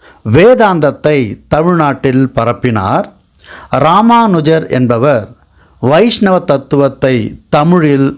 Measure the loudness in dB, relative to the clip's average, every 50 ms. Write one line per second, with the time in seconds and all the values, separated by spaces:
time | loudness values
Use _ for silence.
0 | _ -20 -20 _ -4 0 2 4 4 4 4 4 2 0 0 0 -2 -2 -2 -2
1 | -2 -2 0 0 -2 -4 -8 -12 _ -4 -2 -2 0 0 0 0 0 -2 -2 -2
2 | -2 -2 0 0 0 -2 -2 -4 -2 -2 -4 -4 -2 -2 -2 -2 -2 -2 -2 -4
3 | -4 -6 -12 _ _ _ _ -20 -20 -20 -20 -20 -10 -6 -2 0 0 2 2 2
4 | 2 2 2 2 2 2 0 0 0 0 0 0 -2 -4 -4 -2 0 0 0 0
5 | 0 0 0 -2 -4 -8 -16 _ _ _ _ _ _ _ _ -6 -2 0 2 2
6 | 2 0 0 0 0 0 0 0 0 -2 -2 -4 -2 -2 -2 0 0 -2 -2 -2
7 | -2 -2 -2 -2 -4 -6 -10 -14 _ -2 -2 0 2 2 2 2 2 2 0 0
8 | 0 -2 -2